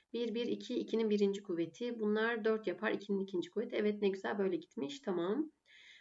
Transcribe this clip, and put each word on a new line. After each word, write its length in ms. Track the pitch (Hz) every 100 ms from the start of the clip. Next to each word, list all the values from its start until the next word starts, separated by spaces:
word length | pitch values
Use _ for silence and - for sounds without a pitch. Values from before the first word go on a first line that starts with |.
| _
Bir, 220 | 233 233
bir, 120 | 220 240
iki, 280 | 208 -
ikinin 360 | 240 214 226 220
birinci 320 | 208 202 196
kuvveti. 580 | - 170 165 - 240 226
Bunlar 440 | 208 214 226 233
dört 220 | 214 220 214
yapar. 260 | 180 214
İkinin 260 | 202 - 196
ikinci 320 | 190 180 170
kuvveti. 260 | 202 - 233
Evet, 260 | 208 208
ne 60 | 202
güzel, 300 | 196 233 208
böyle 180 | 190 165
gitmiş. 440 | - - 277 -
Tamam. 500 | - 175 175 240 311 - _ - - -